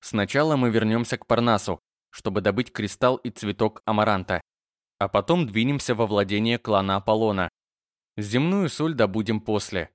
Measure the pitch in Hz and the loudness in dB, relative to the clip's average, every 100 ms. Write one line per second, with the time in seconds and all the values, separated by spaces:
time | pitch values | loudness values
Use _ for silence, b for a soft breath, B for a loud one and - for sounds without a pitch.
0 | - 110 98 139 156 147 123 104 107 113 | -4 -2 0 2 2 2 2 2 2 0
1 | 120 127 - 117 120 107 - 87 _ _ | -2 -6 -2 0 4 2 0 -6 _ _
2 | _ - - 101 98 98 123 - 104 - | _ -8 -4 0 0 0 -4 -4 -6 0
3 | 127 127 123 - 104 101 110 - - 107 | 0 0 -4 -8 -6 0 -2 -2 -4 0
4 | 107 98 92 90 - _ _ _ _ _ | 2 0 -2 -6 -6 _ _ _ _ _
5 | 98 101 98 175 143 104 120 143 - 113 | -2 0 2 0 0 0 -2 -2 -2 -2
6 | 113 101 101 104 113 117 - 104 98 98 | 0 0 0 0 0 -2 0 0 2 0
7 | 98 110 110 98 87 _ _ _ _ _ | 2 2 2 0 -2 _ _ _ _ _
8 | _ - 101 117 156 196 175 - 156 147 | _ -10 -2 0 2 2 0 -2 -4 2
9 | 107 101 107 107 104 104 - 98 80 | 0 0 -2 -2 0 -2 -2 -6 -6